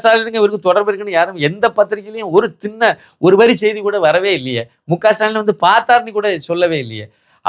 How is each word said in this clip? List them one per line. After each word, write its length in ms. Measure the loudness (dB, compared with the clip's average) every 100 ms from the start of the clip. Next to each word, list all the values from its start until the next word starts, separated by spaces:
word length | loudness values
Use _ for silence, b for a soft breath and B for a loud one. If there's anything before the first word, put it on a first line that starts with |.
ஸ்டாலினுக்கு 400 | 4 2 0 0
இவருக்கு 260 | 0 0 0
தொடர்பு 220 | 2 2
இருக்குன்னு 260 | -2 -2 0
யாரும் 220 | 0 -2 -4
எந்த 160 | 0 -2 0
பத்திரிகையிலையும் 540 | -2 -2 -10 -12 0 0
ஒரு 120 | 0 -4 -12
சின்ன 280 | -2 0 0 b b 2
ஒரு 120 | 4
வரி 160 | 4 4
செய்தி 180 | 0 -2 -4
கூட 120 | 0 2
வரவே 260 | 2 0 -4
இல்லையே. 240 | -4 -6 -8 _ -6
மு 60 | 0 0
க 80 | 2
ஸ்டாலின் 260 | -2 -2
வந்து 140 | -4 0 2
பார்த்தாருன்னு 500 | 2 4 0 0 -4
கூட 180 | -4 -4 -4
சொல்லவே 300 | -2 -2 -2 -6
இல்லையே. 220 | -12 -16 _ _ _